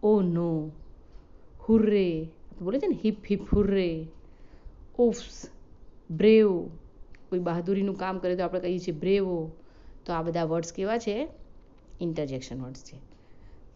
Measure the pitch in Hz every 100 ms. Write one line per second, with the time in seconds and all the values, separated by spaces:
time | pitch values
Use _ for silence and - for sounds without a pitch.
0 | 214 214 180 165 170 160 156 - - -
1 | - - - - - - - 220 208 202
2 | 180 160 160 - - - 180 262 392 202
3 | 214 202 - 202 - 202 196 196 180 160
4 | 160 - - - - - - - - -
5 | 240 - - - - - - - - -
6 | - 160 208 220 208 175 - - - -
7 | - - - 180 175 170 175 196 196 175
8 | 185 185 180 180 175 185 175 180 180 151
9 | 180 202 190 170 160 - - - - -
10 | - 170 165 170 160 165 165 - 196 233
11 | 220 214 311 - - - - - - -
12 | 170 160 139 131 - 127 127 135 - -
13 | - - - - - - -